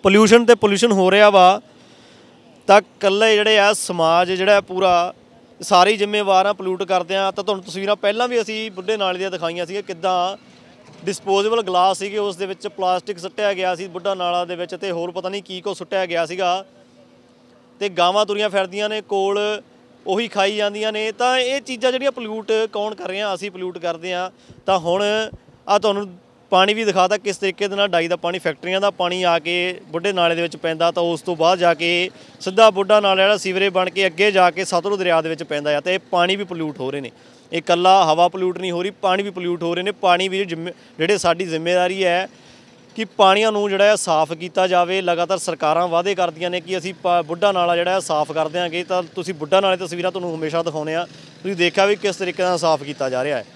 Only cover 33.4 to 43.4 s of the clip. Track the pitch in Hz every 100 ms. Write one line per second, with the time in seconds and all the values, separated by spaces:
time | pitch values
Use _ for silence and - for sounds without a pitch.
33.4 | 190 185 196 185 185 185 190 160 208 190
34.4 | 180 165 190 180 180 202 180 165 160 160
35.4 | 160 147 147 147 160 185 - 180 175 196
36.4 | 190 170 156 147 131 139 127 - - -
37.4 | - 165 160 175 180 190 165 160 175 185
38.4 | 185 175 185 175 185 202 196 190 202 180
39.4 | 175 170 170 175 190 202 185 175 190 190
40.4 | 196 165 170 170 - - 165 202 180 170
41.4 | 185 160 165 180 180 190 185 175 190 -
42.4 | - - - - - - 220 - 196 196